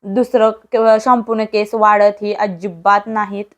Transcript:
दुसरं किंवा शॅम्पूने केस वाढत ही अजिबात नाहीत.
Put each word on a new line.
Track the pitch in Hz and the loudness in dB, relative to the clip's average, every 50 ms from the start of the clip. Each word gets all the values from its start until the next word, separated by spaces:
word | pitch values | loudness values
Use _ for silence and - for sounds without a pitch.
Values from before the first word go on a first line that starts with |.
| _ | _
दुसरं | 202 196 233 247 247 - 240 220 220 214 - _ _ | -4 -2 -2 -2 0 0 2 2 2 0 -4 _ _
किंवा | - 226 226 220 220 214 | -2 0 4 4 2 2
शॅम्पूने | 220 262 254 240 214 233 226 220 220 | 4 2 2 2 0 -4 -4 -4 -4
केस | 214 - 214 208 208 - | -2 -2 -2 -2 -2 -2
वाढत | 226 214 208 208 208 208 208 202 208 | 2 2 4 4 4 4 2 2 0
ही | 208 208 208 | -6 -6 -4
अजिबात | - 208 202 185 165 180 202 175 165 170 196 202 202 202 | -4 -4 -6 -6 -8 -10 -10 -10 -4 0 2 2 2 0
नाहीत. | 226 220 214 208 196 202 202 208 208 _ | -4 -6 -6 -6 -6 -8 -10 -12 _ _